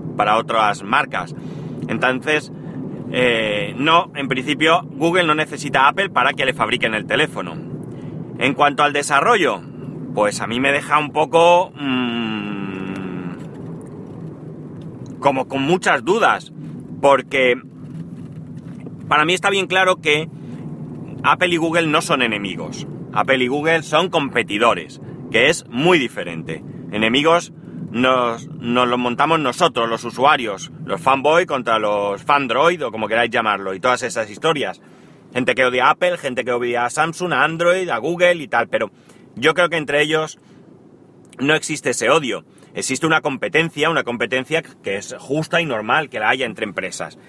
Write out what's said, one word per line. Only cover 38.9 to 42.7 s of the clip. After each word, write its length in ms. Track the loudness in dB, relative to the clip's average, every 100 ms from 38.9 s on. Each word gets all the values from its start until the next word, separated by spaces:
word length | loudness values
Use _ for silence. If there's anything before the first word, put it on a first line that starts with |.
| _ -20 -20 -18 0
Yo 180 | 2
creo 160 | 4 2
que 80 | 0
entre 240 | 0 2
ellos 380 | 2 0 -2 -8 -20 -20 -20 -20 -20 -20 -20 -20 -18 -4
no 160 | 0 0
existe 360 | -2 -4 -4
ese 180 | 0 4
odio. 360 | 2 2 -6 -10 -20 -12